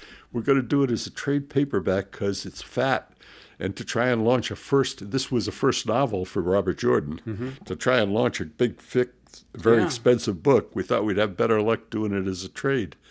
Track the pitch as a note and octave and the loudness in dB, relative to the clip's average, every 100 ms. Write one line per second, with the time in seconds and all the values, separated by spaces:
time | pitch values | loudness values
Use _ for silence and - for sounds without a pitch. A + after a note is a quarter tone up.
0 | - - - B2 B2+ C#3 A#2+ C#3+ C3+ A2+ | -20 -20 -10 -4 2 2 2 0 2 0
1 | - - - C#3+ C#3+ C#3+ C#3+ G2+ F2+ F#2+ | -4 -6 -2 -2 0 0 0 0 0 0
2 | G2 - G2+ G#2 - - - - C3 B2+ | -2 -4 -4 -4 -8 -12 -8 -2 0 0
3 | - _ - - - - F#2+ - A2 A2+ | -4 _ -20 -20 -20 -8 -6 -6 -4 0
4 | B2 A#2 A2 B2+ - G2+ - C#3 C3 - | 2 2 4 2 0 -8 0 0 0 -4
5 | G#2 C3 - B2 G2+ - C#3 - A2 A2+ | -6 -6 -2 -2 -2 0 0 0 0 0
6 | C3+ G2+ F#2 G2+ F2 G2 F#2 E2 A#2+ A#2+ | 0 -2 -4 -2 2 2 2 0 2 2
7 | C#2+ D#2 - G2+ B2 C#3 - F#2 B2+ B2+ | 0 -8 -8 -8 -8 -10 -10 -4 2 2
8 | G2+ G#2+ B2 - D#2 - B2 - - B2+ | 2 2 0 -2 -8 0 -2 -2 -4 -2
9 | B2 _ _ - - - A2+ A2+ F#2+ - | -2 _ _ -20 -18 -2 4 4 4 2
10 | B2 A#2+ A2+ F2+ A2+ B2 - A2 - A#2 | 4 4 2 0 4 4 2 -4 -2 0
11 | G#2 G2 G#2+ F2+ A#2 A2 G#2+ A#2 - A2 | 0 0 0 0 2 2 2 -2 -4 -4
12 | G#2+ G2 F#2+ F2+ F#2 - C#3 C#3 F#2+ - | -2 -2 -2 -6 -8 -6 -2 -2 -4 -10
13 | _ | _